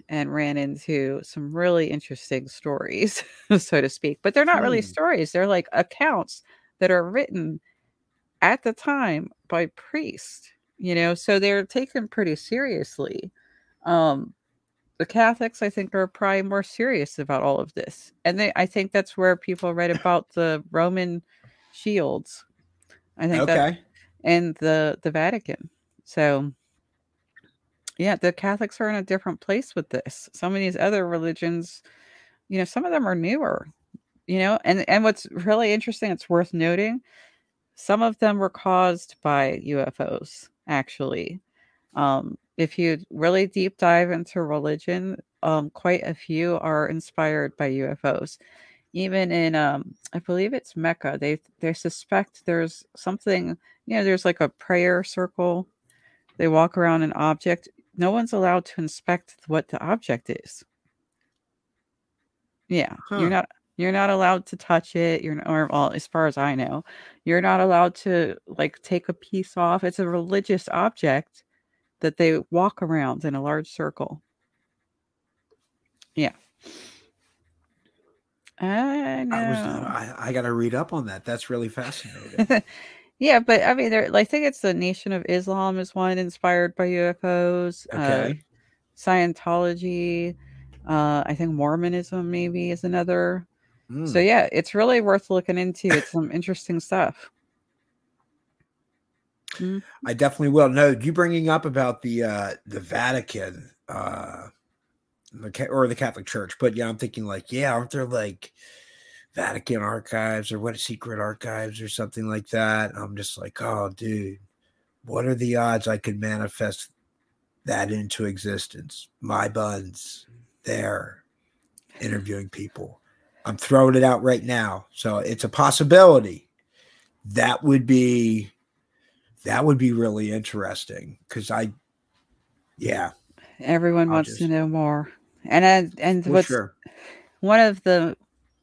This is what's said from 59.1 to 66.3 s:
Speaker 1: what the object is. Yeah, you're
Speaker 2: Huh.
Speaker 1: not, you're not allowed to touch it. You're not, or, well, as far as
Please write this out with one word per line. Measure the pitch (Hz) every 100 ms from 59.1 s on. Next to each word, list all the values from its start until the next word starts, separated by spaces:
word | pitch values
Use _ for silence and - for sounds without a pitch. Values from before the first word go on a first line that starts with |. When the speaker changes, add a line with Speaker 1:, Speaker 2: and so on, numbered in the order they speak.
| 175 _ _ -
Speaker 1:
what | 156 -
the | -
object | 160 226 - 120 -
is. | - - - - _ _ _ _ _ _ _ _ _ _ _ _ _ _ _ _ _ _ _ -
Yeah, | 175 - - -
you're | 202 170
Speaker 2:
Huh. |
Speaker 1:
not, | - - _ _ -
you're | 180
not | 196 202
allowed | 190 185 185 -
to | 185
touch | - 170 - 175
it. | 170 165
You're | 156 151
not, | -
or, | 156 156
well, | 147 143
as | - -
far | 160
as | 156